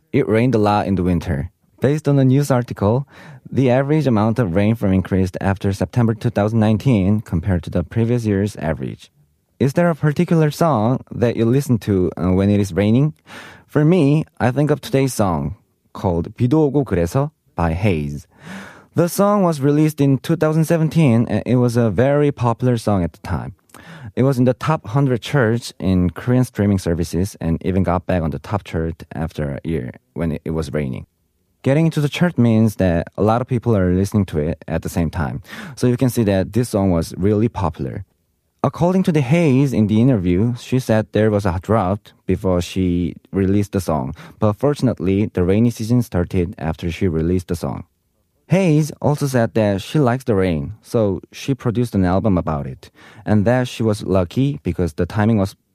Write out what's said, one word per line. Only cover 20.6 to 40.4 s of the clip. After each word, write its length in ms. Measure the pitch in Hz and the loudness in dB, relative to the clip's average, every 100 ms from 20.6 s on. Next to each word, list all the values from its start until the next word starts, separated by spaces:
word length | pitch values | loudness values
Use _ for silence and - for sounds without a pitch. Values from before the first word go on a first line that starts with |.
| 156 | 2
seventeen, 560 | 170 156 165 147 113 - | 2 2 4 4 4 2
and 120 | 107 - | -2 0
it 100 | 123 | 2
was 220 | 123 117 | 2 2
a 100 | 117 | 2
very 440 | 87 131 147 147 | 2 2 2 0
popular 440 | - 123 117 127 117 | 0 -2 0 0 0
song 260 | - 101 | 0 0
at 120 | 82 | 0
the 60 | - | -6
time. 300 | - 82 62 - _ - - - 120 - | -6 -6 -6 -14 _ -20 -20 -18 -8 0
It 60 | |
was 160 | 131 123 | 0 2
in 60 | |
the 100 | 127 | 2
top 320 | 123 - 160 - | 0 -2 -4 -2
hundred 340 | 139 139 120 | 0 0 0
charts 540 | - 147 110 117 - - | -2 0 2 0 -4 -6
in 300 | 95 92 90 | 0 2 0
Korean 360 | - - 127 | -2 -2 0
streaming 340 | 127 - 104 98 | 0 0 0 0
services 580 | 85 82 82 82 98 - | 0 -4 -2 -4 -4 -4
and 220 | 82 80 | -4 -4
even 220 | - 95 | -2 0
got 240 | 87 90 - | 0 -2 -2
back 160 | 92 | -2
on 80 | 80 | -2
the 80 | 71 | -6
top 260 | - 104 | -6 -8
chart 400 | - 85 82 80 - | -6 -6 -6 -8 -12
after 480 | - 80 - 73 67 | -10 -8 -6 -8 -6
a 80 | - | -6
year 240 | 80 62 - _ | -6 -6 -12 _
when 180 | - 82 | -6 -4
it, 80 | 73 - | -4 -6
it 60 | |
was 200 | 80 73 | -6 -4
raining. 320 | 76 67 53 - _ _ _ _ _ | -4 -6 -8 -14 _ _ _ _ _
Getting 240 | 127 143 | 0 2
into 160 | 165 151 | 2 0
the 80 | 143 | -2
chart 300 | - 180 143 | 0 0 2
means 380 | 120 110 110 - | 4 4 4 2
that 320 | 92 85 - - | 2 2 -2 0
a 40 | |
lot 200 | 104 117 | 2 2
of 40 | 127 | 0
people 300 | 123 120 104 | -2 0 2
are 160 | 90 | 2
listening 320 | 90 101 107 92 | 2 2 0 0
to 60 | 78 | -2
it 260 | 76 - - | -2 -4 -6
at 140 | 80 | -6
the 80 | 78 | -4
same 220 | - 78 | -2 -2
time. 320 | - 69 65 - - - 127 | -2 -6 -6 -12 -16 -16 -2
So 100 | 127 | 0
you 120 | 120 | 2
can 100 | 131 | 0
see 160 | 123 | 2
that 300 | 101 95 92 | 2 2 0
this 160 | 113 123 | -2 0
song 220 | 104 98 | 0 2
was 200 | 82 82 - | 2 -2 -2
really 320 | 95 104 113 | 0 2 0
popular. 560 | 95 85 80 67 58 - _ _ _ _ _ | -2 -4 -4 -8 -8 -14 _ _ _ _ _
According 380 | 131 - 175 190 | -4 0 0 0
to 100 | 185 | 0
the 80 | 151 | 0
Haze 540 | 123 170 165 131 143 | 2 2 2 2 2
in 120 | 117 104 | 0 2
the 140 | 107 | 2
interview, 540 | 127 113 90 90 | 2 2 0 0